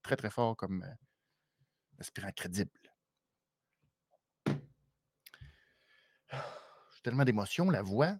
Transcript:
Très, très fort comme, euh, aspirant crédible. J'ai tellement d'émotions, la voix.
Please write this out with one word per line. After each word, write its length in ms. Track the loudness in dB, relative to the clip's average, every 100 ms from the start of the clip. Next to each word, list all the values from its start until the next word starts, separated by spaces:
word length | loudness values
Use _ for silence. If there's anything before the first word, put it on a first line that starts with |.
Très, 140 | -4 -2
très 120 | -2
fort 260 | 0 0
comme, 280 | 0 -4 -4
euh, 120 | -6 -14 _ _ _ _ _ _ _ _ _ -18
aspirant 340 | -14 -10 -10 -8
crédible. 340 | -6 -2 -2 -4 _ _ _ _ _ _ _ _ _ _ _ _ _ _ _ _ -2 -2 -4 _ _ _ _ _ -20 -20 -20 -20 _ _ _ _ _ _ _
J'ai 720 | -10 -10 -12 -18 -20 -20 -8
tellement 220 | -2 4
d'émotions, 460 | 4 4 0 2 4
la 100 | 4
voix. 380 | 2 4 2 2